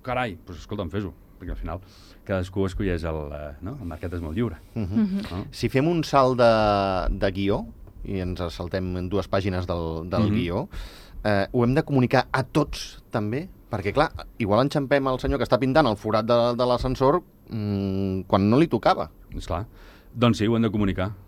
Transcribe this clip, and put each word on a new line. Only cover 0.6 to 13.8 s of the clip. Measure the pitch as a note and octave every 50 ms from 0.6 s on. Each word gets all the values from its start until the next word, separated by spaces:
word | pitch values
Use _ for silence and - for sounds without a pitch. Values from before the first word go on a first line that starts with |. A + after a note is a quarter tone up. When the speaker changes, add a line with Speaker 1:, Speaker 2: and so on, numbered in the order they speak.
Speaker 1:
escolta'm, | - - G#2+ G2+ F#2+ D#2+
fes-ho, | - G#2 G#2 F2 - - - - -
perquè | - F#2 E2+
al | D#2
final... | - - D#2+ D#2+ F#2 - - - - - - - - -
cadascú | - G2 F#2 F2+ F#2 - G2+ F#2+
escolleix | F#2+ F#2 - G#2 F#2+ F2 E2 D#2+
el, | E2 D#2+ D#2 D2+ D2
eh, | D2 D2 D2+ D2 D2 -
no? | E2+ F#2+ C#3+ C#3+
El | G2+
mercat | E2+ D#2+ - - F2 F2
és | F2
molt | E2 D#2 D#2
lliure. | G#2+ A#2+ A2 E2 - - - -
Speaker 2:
Mhm. | A2+ G#2+ E2 G#2 A3+
Speaker 3:
Mhm. | G#3+ F#3+ F#3+ G3 G#3+ -
Speaker 1:
No? | F2 F#2 - -
Speaker 2:
Si | - - - A#2+
fem | - C3 C#3
un | E3 F3 E3 C#3+
salt | - - C#3+ C3 B2+ B2+
de, | A#2+ A#2+ A#2 A2+ A2 G#2+ G#2 G#2 G2+ G2 G2 F#2+ F#2 D#2+ -
de | G2 F#2+ G#2 G2
guió | F2 G2 G2 G2 G#2 D3 A#3 A3+ - - - - - - -
i | - G2+ F#2+
ens | F2+ F2+ F2+ E2 F2+ E2+ -
saltem | - F#2 E2 - F#2+ F#2 F#2 F2+
en | F2+ F2+
dues | F2+ G2+ G2 E2+ -
pàgines | - G2 F#2 G2+ F#2 F2+ F2
del, | E2+ F2 E2+ E2 E2 D#2+ D#2+ E2 F#2
del | - F#2 G#2+ G#2
Speaker 1:
Mhm. | G#2
Speaker 2:
guió, | A2+ B2 E2+ E2+ G#2 D#3+ - - - - - - - - - - - -
eh, | G#2+ G#2 G2 G2 - -
ho | B2+ A#2
hem | A#2+ C3
de | D#3 D#3
comunicar | - C#3+ C3 B2 A#2 - B2+ - - -
a | C3 C3+
tots | - - D#3+ C#3+ - - - - - - - - -
també? | - A#2+ G#2 G#2 A2+ C#3+ F3+ F#3+ - - - -
Perquè, | - G2+